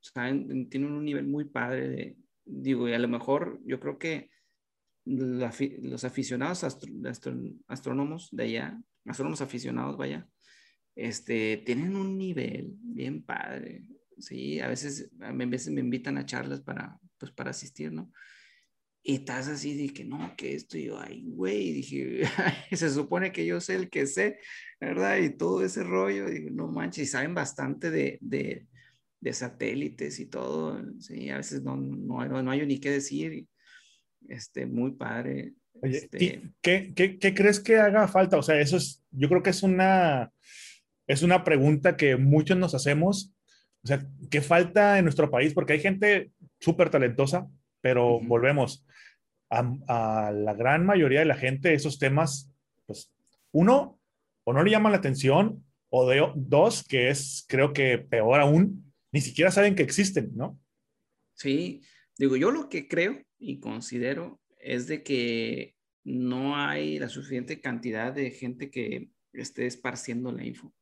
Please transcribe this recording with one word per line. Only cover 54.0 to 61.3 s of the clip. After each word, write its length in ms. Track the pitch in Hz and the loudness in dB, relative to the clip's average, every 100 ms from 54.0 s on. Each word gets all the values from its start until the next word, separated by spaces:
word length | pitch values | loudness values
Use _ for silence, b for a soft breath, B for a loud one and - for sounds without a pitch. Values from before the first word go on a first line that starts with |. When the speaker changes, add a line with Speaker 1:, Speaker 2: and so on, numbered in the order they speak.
| _ _ _ _ | _ _ _ _
Speaker 2:
o 100 | - | 0
no 100 | 135 | 4
le 80 | 180 | 6
llaman 200 | 214 214 | 6 6
la 80 | 196 | 4
atención, 640 | 160 131 131 147 214 - _ _ _ | 2 2 4 6 4 0 _ _ _
o 180 | 127 127 | 4 6
de, 240 | 135 156 147 | 6 4 0
dos, 480 | 131 143 202 233 - | 4 6 6 4 -2
que 220 | 135 123 | 2 2
es, 360 | 139 - - - | 2 -4 -10 -2
creo 240 | 131 143 | 2 4
que 240 | 143 135 120 | 4 2 2
peor 420 | - 120 110 139 | 2 2 4 6
aún, 540 | 143 156 202 190 - _ _ | 6 6 6 2 -14 _ _
ni 80 | 147 | -2
siquiera 320 | 131 - 175 | -2 2 4
saben 240 | 185 208 190 | 6 4 4
que 80 | |
existen, 480 | 139 - 196 175 110 - | 2 2 2 0 -4 -6
¿no? 240 | 143 - _ _ _ _ _ _ _ | -8 -8 _ _ _ _ _ _ _